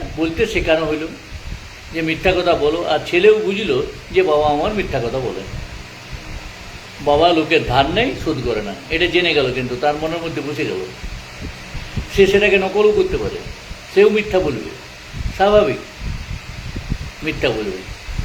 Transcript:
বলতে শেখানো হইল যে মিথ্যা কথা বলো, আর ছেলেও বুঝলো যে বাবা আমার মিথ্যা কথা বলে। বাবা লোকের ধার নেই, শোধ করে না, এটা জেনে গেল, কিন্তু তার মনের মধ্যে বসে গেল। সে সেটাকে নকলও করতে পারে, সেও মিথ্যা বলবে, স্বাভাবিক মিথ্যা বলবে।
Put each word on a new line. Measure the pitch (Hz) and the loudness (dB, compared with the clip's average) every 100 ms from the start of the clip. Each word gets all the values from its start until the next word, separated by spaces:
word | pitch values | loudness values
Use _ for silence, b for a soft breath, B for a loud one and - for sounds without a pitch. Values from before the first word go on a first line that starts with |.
| - 151 | -4 -2
বলতে | 160 165 226 | -2 0 0
শেখানো | 185 170 160 156 | 0 2 2 2
হইল | 151 165 - - - - - - - - | -2 -4 -10 -14 -12 -10 -12 -12 -16 -10
যে | 165 | -4
মিথ্যা | 160 156 185 | -2 0 2
কথা | 180 175 | 4 4
বলো, | 160 147 165 | 4 4 2
আর | 175 151 - | 0 0 2
ছেলেও | 170 208 214 | 6 8 6
বুঝলো | 180 202 196 131 147 - - | 4 0 0 0 -2 -8 -2
যে | 180 | 2
বাবা | 180 151 151 | 4 4 4
আমার | 147 190 | 2 0
মিথ্যা | 214 - 131 | -2 -2 -2
কথা | 117 131 | -2 -2
বলে। | 117 95 98 - - - - - - - - - - - - - - - | -4 -6 -8 -10 -10 -12 -14 -16 -14 -12 -10 -10 -12 -14 -14 -14 -16 -2
বাবা | 143 147 175 | 2 6 6
লোকের | 160 151 160 127 | 4 4 2 4
ধার | 127 143 | 4 4
নেই, | 190 262 - - | 2 0 -2 -2
শোধ | 131 120 | -2 -2
করে | 107 | -2
না, | 104 101 - | -4 -8 -4
এটা | 160 170 | 0 2
জেনে | 165 175 | 2 2
গেল, | 147 131 | 2 2
কিন্তু | 120 123 123 | 0 -4 0
তার | 147 151 | 0 0
মনের | 160 165 | -2 -4
মধ্যে | 165 156 | -4 -6
বসে | 139 151 123 | -6 -4 -4
গেল। | 92 92 - - - - - - - - - - - - - | -4 -6 -10 -10 -10 -12 -12 -12 -12 -10 -10 -8 -8 -2 4
সে | 190 | 6
সেটাকে | 202 208 196 | 6 4 4
নকলও | 190 202 214 | 2 4 4
করতে | 190 185 - | 4 2 0
পারে, | - - - - - - - | -4 -6 -10 -14 -14 -16 0
সেও | 190 208 | 6 6
মিথ্যা | 208 - 185 | 4 2 2
বলবে, | 156 113 - - - - - - - - | 2 -2 -8 -12 -16 -18 -12 -6 -6 2
স্বাভাবিক | 196 208 135 - - - - - - - - - - - - - - - | 6 6 6 0 -8 -10 -6 -6 -8 -10 -10 -12 -10 -8 -4 -6 -6 -8
মিথ্যা | 151 - 143 | -6 0 0
বলবে। | 110 107 185 - - - - | 0 -4 -6 -10 -12 -8 -4